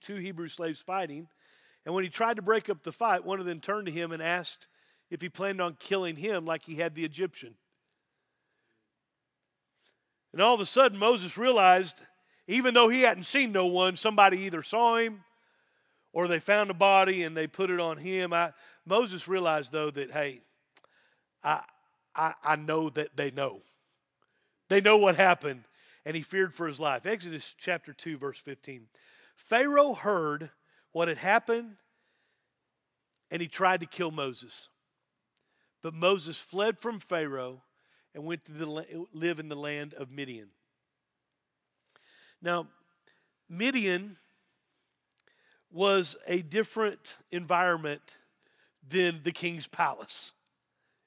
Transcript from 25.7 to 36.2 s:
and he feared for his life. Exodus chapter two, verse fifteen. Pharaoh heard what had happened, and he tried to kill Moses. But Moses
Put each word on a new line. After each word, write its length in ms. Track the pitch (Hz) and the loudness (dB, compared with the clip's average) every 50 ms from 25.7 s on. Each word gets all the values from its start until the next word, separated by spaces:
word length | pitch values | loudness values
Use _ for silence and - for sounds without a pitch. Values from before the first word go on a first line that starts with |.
| _ _ _ _ - _ _ | _ _ _ _ -20 _ _
and 100 | 147 160 | -8 -8
he 60 | 165 | -8
feared 320 | 151 - 190 190 190 175 135 | -8 -4 -2 -2 -2 -2 -2
for 140 | - 170 | -6 -8
his 120 | 160 139 131 | -8 -6 -4
life. 260 | 156 143 131 120 - | -2 -2 -2 -2 -2
Exodus 480 | 190 226 196 170 175 160 143 - - - | -4 -6 -4 -6 -10 -12 -12 -12 -16 -18
chapter 340 | _ - 190 175 160 - 151 | _ -6 -6 -6 -6 -6 -12
two, 260 | - - - 170 156 | -20 -14 -10 -10 -10
verse 220 | 127 139 139 123 - | -8 -8 -10 -10 -12
fifteen. 480 | - 143 135 - - 143 131 120 113 _ _ _ _ _ _ _ _ _ _ | -14 -16 -16 -14 -16 -18 -18 -18 -20 _ _ _ _ _ _ _ _ _ _
Pharaoh 580 | _ - - 220 240 277 285 285 285 294 277 220 | _ -4 0 2 2 2 4 6 4 4 4 2
heard 560 | - - 208 202 175 156 151 147 151 160 147 - _ _ _ _ _ _ _ - | -2 0 0 0 2 0 -2 -4 -6 -8 -14 -18 _ _ _ _ _ _ _ -2
what 160 | 165 170 170 | -2 0 0
had 80 | 151 | -2
happened, 580 | - 160 185 214 233 - 233 233 233 240 220 202 - _ _ _ _ _ _ _ _ _ _ _ _ _ _ _ _ _ _ _ _ _ _ _ _ _ _ _ _ _ _ | -2 2 2 2 2 2 0 -2 -4 -4 -8 -16 -20 _ _ _ _ _ _ _ _ _ _ _ _ _ _ _ _ _ _ _ _ _ _ _ _ _ _ _ _ _ _
and 120 | 156 170 | -6 -6
he 60 | 175 156 | -6 -8
tried 320 | - - 190 185 185 175 | -2 2 2 4 4 2
to 40 | 165 | -2
kill 260 | - - - 175 160 | -8 -6 -6 -6 -4
Moses. 580 | 156 151 139 135 120 - 127 110 - - - - _ _ _ _ _ _ _ _ _ _ _ _ _ _ _ _ _ _ _ _ _ _ | -4 -4 -6 -6 -8 -10 -16 -18 -18 -20 -20 -20 _ _ _ _ _ _ _ _ _ _ _ _ _ _ _ _ _ _ _ _ _ _
But 120 | - 165 165 | -14 -12 -6
Moses 460 | 160 175 185 202 185 | 0 2 2 2 2